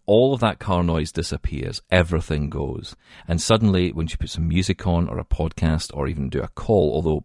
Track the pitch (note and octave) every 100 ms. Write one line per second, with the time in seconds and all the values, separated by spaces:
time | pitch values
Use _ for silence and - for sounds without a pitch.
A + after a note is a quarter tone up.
0 | - G#2+ C3+ B2+ A2+ - - F2+ F2 E2
1 | D#2+ - E2+ - - D2 E2 E2 - F#2
2 | E2+ E2 - D2+ D2 - C2+ - - -
3 | _ - - E2+ - A2 A2 F#2 F2+ -
4 | E2 - - - E2 E2 F#2 F#2 F#2 E2+
5 | F2 E2 - - E2 - D#2+ D#2+ - -
6 | C#2 D#2+ C2 C2 - - - G#2 D2+ -
7 | E2 D#2